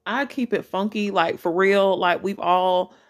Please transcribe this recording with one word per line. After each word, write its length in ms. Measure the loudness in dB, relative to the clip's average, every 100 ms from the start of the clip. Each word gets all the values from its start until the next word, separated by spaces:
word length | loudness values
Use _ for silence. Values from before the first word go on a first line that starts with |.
I 220 | -8 -6 -6
keep 260 | -6 -4
it 120 | -4
funky, 480 | -4 -4 -4 -2 -2
like, 260 | 0 0 -2
for 140 | -2
real, 440 | 2 4 4 2 2
like, 280 | 2 0
we've 160 | -2 -4
all 520 | 0 2 2 0 -2 _